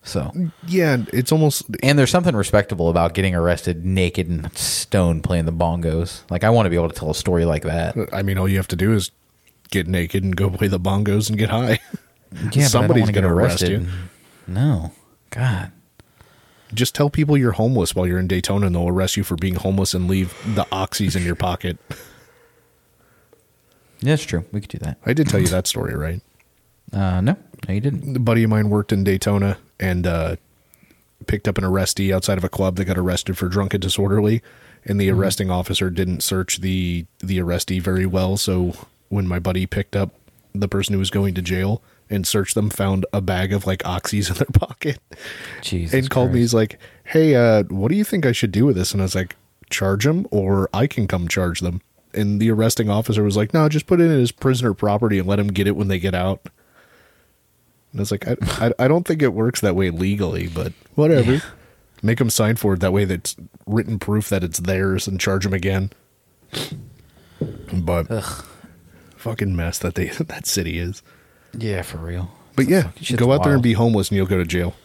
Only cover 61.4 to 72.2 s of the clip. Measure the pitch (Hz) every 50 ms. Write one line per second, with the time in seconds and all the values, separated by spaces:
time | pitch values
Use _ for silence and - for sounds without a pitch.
61.4 | - - - - - _ _ _ _ _ _ - - 107 117 - 135 113 - -
62.4 | 110 104 117 - - 104 95 87 98 92 92 101 101 92 95 87 - - - -
63.4 | 85 - _ - - - 107 113 - - 113 95 - - 104 107 104 - 101 95
64.4 | 87 85 80 - 87 92 95 95 95 98 95 90 - 98 95 92 - 101 95 95
65.4 | 90 101 95 95 87 98 95 95 98 98 - _ _ _ _ _ _ _ _ _
66.4 | _ _ - - - - - - - - - - - _ _ - - _ - -
67.4 | - - - - - - - 92 85 85 87 85 82 - 117 107 - - - -
68.4 | - - - - - - - - _ - - - - - - - - 117 113 -
69.4 | 104 98 92 85 82 85 - - - 87 - 90 - - - - 82 - - -
70.4 | - - - 98 85 82 82 85 87 90 98 - _ _ - _ _ _ _ _
71.4 | _ _ - 117 113 110 101 90 85 - - 82 80 85 87 90